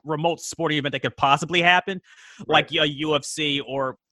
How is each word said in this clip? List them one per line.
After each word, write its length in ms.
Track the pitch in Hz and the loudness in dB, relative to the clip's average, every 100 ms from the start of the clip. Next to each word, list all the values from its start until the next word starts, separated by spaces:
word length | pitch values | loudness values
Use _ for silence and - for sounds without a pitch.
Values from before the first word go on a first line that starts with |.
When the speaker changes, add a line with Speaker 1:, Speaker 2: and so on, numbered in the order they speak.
Speaker 1:
remote 380 | 143 151 170 156 | -6 -2 -2 -2
sporting 380 | - - 165 151 | -8 -4 -2 -2
event 140 | 139 | -2
that 80 | 135 | -4
could 160 | 131 - | -4 0
possibly 460 | 139 143 156 175 | 2 2 2 2
happen, 380 | 175 180 - 190 _ - - - - | 4 4 2 -10 _ -20 -20 -18 2
Speaker 2:
Right. 240 | 156 151 | 2 2
Speaker 1:
like 100 | 160 | 0
a 60 | 156 | 0
U 260 | 139 151 | 0 -2
F 100 | 147 | -2
C 360 | - - 151 139 | -2 -4 -2 -2
or 360 | 135 135 131 123 _ | -4 -4 -4 -6 _